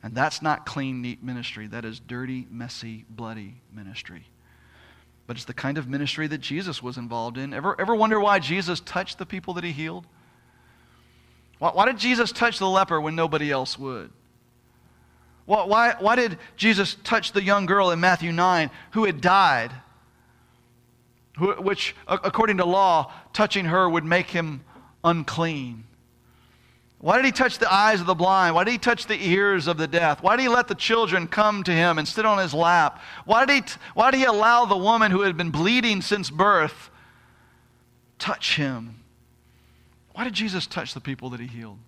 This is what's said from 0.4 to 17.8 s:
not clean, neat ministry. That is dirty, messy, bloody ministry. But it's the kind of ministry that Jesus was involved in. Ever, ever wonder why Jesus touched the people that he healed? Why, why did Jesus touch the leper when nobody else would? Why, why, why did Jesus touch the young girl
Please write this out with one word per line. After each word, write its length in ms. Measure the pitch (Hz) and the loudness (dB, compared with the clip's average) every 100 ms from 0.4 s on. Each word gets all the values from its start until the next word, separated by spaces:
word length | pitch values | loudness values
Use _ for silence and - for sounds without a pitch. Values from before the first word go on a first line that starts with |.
not 240 | 156 147 | -4 -4
clean, 380 | - - 135 127 | -6 -8 -8 -8
neat 200 | 123 - | -8 -10
ministry. 440 | 127 123 120 - 107 | -12 -10 -12 -12 -12
That 180 | 117 | -12
is 160 | 113 110 | -12 -14
dirty, 460 | - 123 127 127 - | -14 -10 -8 -10 -12
messy, 540 | 117 120 - 117 110 113 | -14 -14 -14 -14 -16 -18
bloody 460 | 110 113 110 101 127 _ | -14 -14 -12 -16 -20 _
ministry. 500 | 107 98 - - 85 - _ _ _ _ _ - _ _ _ - | -20 -18 -16 -18 -20 -20 _ _ _ _ _ -20 _ _ _ -14
But 100 | 120 | -14
it's 80 | |
the 80 | - | -12
kind 240 | - 135 147 | -8 -6 -6
of 120 | 127 | -6
ministry 400 | 139 143 - 156 | -6 -6 -4 -6
that 100 | 151 | -6
Jesus 440 | - 147 190 143 | -6 -8 -8 -10
was 140 | 123 123 | -10 -12
involved 400 | 120 117 117 120 | -10 -8 -8 -8
in. 160 | 139 | -10
Ever, 260 | 139 170 - | -6 -6 -4
ever 160 | 196 | -2
wonder 260 | 226 220 214 | 2 2 2
why 180 | 208 196 | 4 2
Jesus 400 | 135 180 175 175 | 0 -4 -4 -6
touched 380 | - 175 190 - | -6 -8 -8 -12
the 80 | 185 | -12
people 280 | 190 180 | -10 -10
that 100 | 175 | -8
he 80 | 175 | -8
healed? 340 | 143 160 175 165 _ _ _ _ _ _ _ _ _ _ _ _ _ _ _ | -8 -8 -10 -16 _ _ _ _ _ _ _ _ _ _ _ _ _ _ _
Why, 120 | 165 | -2
why 160 | 180 220 | 2 2
did 120 | 233 | 2
Jesus 320 | 233 247 233 | 0 0 0
touch 300 | - 233 208 | 0 0 0
the 80 | 190 | 0
leper 320 | 190 190 165 | 2 2 0
when 160 | 156 160 | -2 -2
nobody 340 | 165 151 147 | -2 0 -2
else 260 | 139 131 - | -2 -4 -8
would? 360 | 135 120 80 _ _ _ _ _ _ _ _ _ _ _ _ _ - | -10 -10 -14 _ _ _ _ _ _ _ _ _ _ _ _ _ 0
Why, 180 | 214 | 0
why, 300 | 196 214 240 - | 4 4 4 2
why 160 | 196 | 2
did 240 | 247 233 165 - - | 4 2 -4 -14 0
Jesus 400 | 214 202 196 - | 2 2 0 -4
touch 300 | - 226 180 | -2 -2 0
the 100 | 202 | -2
young 240 | 196 202 185 | 2 0 2
girl 240 | 196 | 2